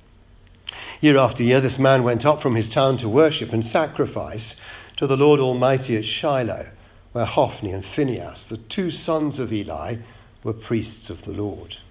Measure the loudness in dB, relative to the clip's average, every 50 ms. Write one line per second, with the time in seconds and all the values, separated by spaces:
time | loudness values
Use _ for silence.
0 | _ _ _ _ _ _ -20 -20 _ -20 -20 _ _ -16 -14 -14 -16 -16 -8 2
1 | 4 6 8 8 6 4 2 2 2 4 4 4 4 2 0 4 4 6 6 6
2 | 4 2 0 2 2 2 2 2 2 0 0 0 0 0 0 2 2 2 2 0
3 | -2 0 4 4 4 4 2 -2 -6 -4 -4 -2 -2 0 0 0 0 0 -2 -4
4 | -4 -4 -4 -8 -10 -8 -8 -6 -6 -6 -6 -8 -14 -18 -18 -18 -20 -16 -8 -4
5 | -2 0 2 4 6 6 6 6 4 0 2 2 2 2 2 2 0 -2 -2 -2
6 | -2 -4 -6 -2 -2 0 0 0 0 -2 -6 -8 -10 -14 -18 -20 -20 -20 _ -20
7 | -20 _ -4 -4 -4 0 2 0 0 0 -2 -8 -8 -6 -6 -8 -8 -8 -4 -2
8 | -2 -2 -2 -6 -8 -12 -12 -12 -12 -10 -12 -14 -12 -8 -6 -4 -4 -4 -4 -4
9 | -2 -2 -2 0 -2 -2 -4 -6 -6 -4 -4 -4 -4 -6 -8 -8 -8 -8 -8 -8
10 | -10 -16 -20 -20 -20 -20 _ _ _ -8 -8 -8 -6 -4 -2 -2 -2 -2 -4 -6
11 | -8 -10 -10 -10 -12 -10 -8 -6 -6 -6 -8 -10 -14 -16 -18 -20 -20 -20